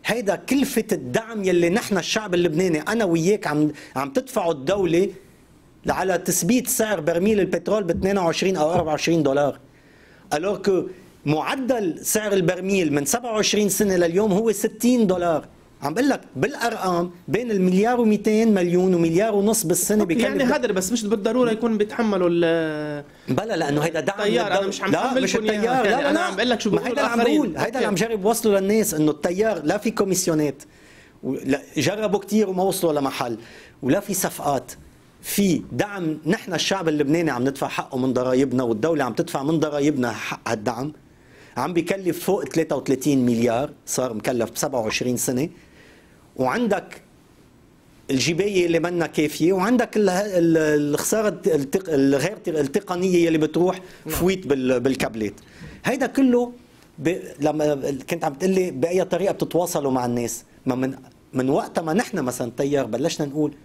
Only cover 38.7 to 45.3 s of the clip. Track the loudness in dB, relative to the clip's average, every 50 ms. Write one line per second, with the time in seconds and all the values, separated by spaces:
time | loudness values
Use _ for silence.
38.7 | 0 0 0 0 0 0 0 -2 -2 -4 -4 -4 -4 -4 -2 0 0 2 0 0
39.7 | 0 0 0 0 2 0 -2 -2 -2 -6 -8 -8 -10 -8 -4 -4 -4 -2 -2 -4
40.7 | -4 -4 -8 -8 -10 -14 -20 -20 -20 _ _ -20 -20 -20 -20 -12 -6 -4 -4 0
41.7 | 0 -2 0 0 -4 -2 -2 -4 -4 -2 -2 -2 0 0 -2 -2 -2 -2 0 0
42.7 | -2 -4 0 0 0 0 2 2 2 4 4 4 2 2 2 2 2 0 -2 -4
43.7 | -8 -16 _ -6 -4 -2 -2 -2 -4 -4 -4 -2 -2 -2 -2 -4 -4 -6 -4 -2
44.7 | -2 -2 -2 -2 -2 -2 -2 -2 -2 -2 -2 -2